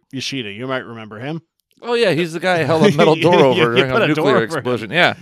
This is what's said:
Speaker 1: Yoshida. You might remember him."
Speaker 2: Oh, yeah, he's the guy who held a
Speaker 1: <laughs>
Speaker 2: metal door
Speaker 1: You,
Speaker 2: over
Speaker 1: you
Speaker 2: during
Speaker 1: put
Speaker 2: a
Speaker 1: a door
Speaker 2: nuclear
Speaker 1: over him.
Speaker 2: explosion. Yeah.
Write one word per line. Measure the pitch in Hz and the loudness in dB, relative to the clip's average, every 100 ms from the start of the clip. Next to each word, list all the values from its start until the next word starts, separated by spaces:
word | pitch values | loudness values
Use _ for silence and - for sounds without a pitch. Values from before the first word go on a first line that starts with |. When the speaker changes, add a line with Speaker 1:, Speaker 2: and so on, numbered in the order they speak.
| _ | _
Speaker 1:
Yoshida. | 135 - 139 107 | -12 -8 -8 -8
You | 101 131 | -10 -8
might | 131 | -8
remember | 98 113 110 107 | -8 -14 -16 -14
him." | 131 160 - _ _ _ | -12 -12 -14 _ _ _
Speaker 2:
Oh, | 233 | -6
yeah, | 240 220 | -2 0
he's | 147 170 | 0 -2
the | 165 | -4
guy | 180 175 | -2 0
who | 147 | 0
held | 160 | 4
a | 208 | 4
Speaker 1:
<laughs> | 147 | 4
Speaker 2:
metal | 160 160 | 2 4
door | 160 | 4
Speaker 1:
You, | 175 | 4
Speaker 2:
over | 135 120 117 | 4 4 2
Speaker 1:
you | 120 | 2
Speaker 2:
during | 151 | 2
Speaker 1:
put | 226 | 2
Speaker 2:
a | |
Speaker 1:
a | 180 | 0
door | 151 139 | 0 2
Speaker 2:
nuclear | 120 | 2
Speaker 1:
over | |
him. | |
Speaker 2:
explosion. | 110 151 123 123 107 | 0 -4 -4 -4 -4
Yeah. | 151 160 - | 0 0 0